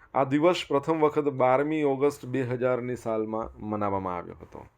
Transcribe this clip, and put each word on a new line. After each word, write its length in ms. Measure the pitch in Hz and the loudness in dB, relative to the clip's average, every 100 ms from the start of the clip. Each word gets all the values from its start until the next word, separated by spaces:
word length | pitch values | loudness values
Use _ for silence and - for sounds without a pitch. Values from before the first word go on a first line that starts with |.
| - | -4
આ 100 | 127 | 0
દિવસ 420 | 135 143 160 175 - | 2 4 4 2 0
પ્રથમ 300 | 139 139 160 | -2 0 2
વખત 280 | 151 147 143 | 2 2 0
બારમી 540 | 131 127 131 147 156 | 2 4 4 2 0
ઓગસ્ટ 440 | 147 135 143 139 131 | 0 2 0 0 -4
બે 160 | 131 | -4
હજારની 540 | 123 123 127 127 123 123 | -2 -2 0 0 -2 -6
સાલમાં 680 | 120 110 110 110 113 - 107 | -4 -2 -2 -4 -6 -8 -6
મનાવવામાં 500 | 107 101 98 95 90 | -2 -2 -2 -4 -6
આવ્યો 180 | 87 | -10
હતો. 320 | 85 - 73 65 | -16 -18 -18 -20